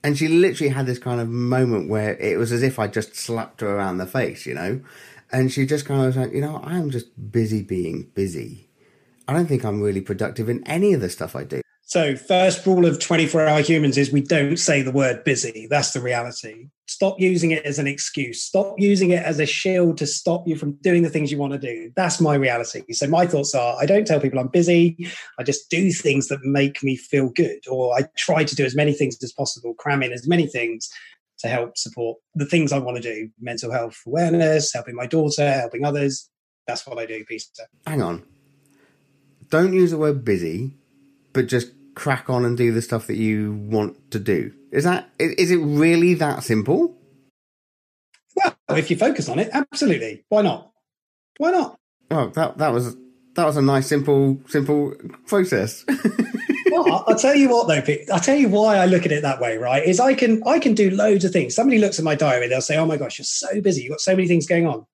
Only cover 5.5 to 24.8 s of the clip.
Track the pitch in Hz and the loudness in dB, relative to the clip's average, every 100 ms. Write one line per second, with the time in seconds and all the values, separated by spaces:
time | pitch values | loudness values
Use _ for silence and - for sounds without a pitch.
5.5 | 143 135 147 143 139 131 131 135 - 143 | 0 -2 -2 -2 0 0 0 -4 -4 -6
6.5 | 156 147 180 151 123 - - 107 113 110 | -8 -6 -4 -4 -6 -10 -16 -4 -2 0
7.5 | 110 92 92 85 76 67 - 98 80 57 | -2 -4 -4 -4 -6 -8 -4 -4 -6 -12
8.5 | - _ _ _ _ _ _ - 151 170 | -16 _ _ _ _ _ _ -2 0 0
9.5 | 131 113 104 104 95 95 98 107 - 113 | 0 -2 -2 -2 -2 -6 -4 -4 -4 -4
10.5 | 120 - 160 202 160 90 - 82 - 71 | -4 -4 0 2 2 -2 -6 -10 -10 -8
11.5 | 69 - _ - 175 151 131 - 185 185 | -8 -10 _ -2 0 0 -2 0 4 4
12.5 | 175 190 180 170 143 - 165 156 165 156 | 2 2 4 4 2 0 0 2 2 4
13.5 | 151 147 165 147 131 135 143 135 160 143 | 4 4 4 4 2 2 2 2 0 2
14.5 | 175 - 143 131 135 131 123 - 123 - | 0 0 0 2 2 0 0 -2 -2 -4
15.5 | 110 110 143 135 131 123 120 120 - 113 | -8 -2 -2 0 -4 -4 -4 -6 -10 -16
16.5 | 110 131 _ - - 196 190 185 180 165 | -18 -20 _ -16 -2 -2 2 2 2 0
17.5 | 156 147 139 139 139 - - 131 - - | 0 -4 -4 -4 -4 -8 -6 -6 -8 -2
18.5 | 196 196 190 202 196 185 175 151 151 147 | -2 -2 0 2 4 4 2 0 -2 -2
19.5 | - 190 185 175 160 147 - - 175 175 | -2 0 2 2 2 -4 -4 -2 -2 -2
20.5 | 151 147 143 185 175 165 156 147 143 139 | -4 -6 -2 2 4 2 0 -2 -2 -4
21.5 | 139 131 113 113 127 180 - 160 143 135 | -4 -8 -10 -8 -2 -2 2 2 4 2
22.5 | 120 117 - - 117 143 165 175 156 139 | -2 -4 -10 -8 -4 0 2 2 0 0
23.5 | 131 120 123 147 202 214 151 139 131 127 | -2 -2 -2 2 2 2 0 2 -2 0
24.5 | 175 170 170 | 2 4 6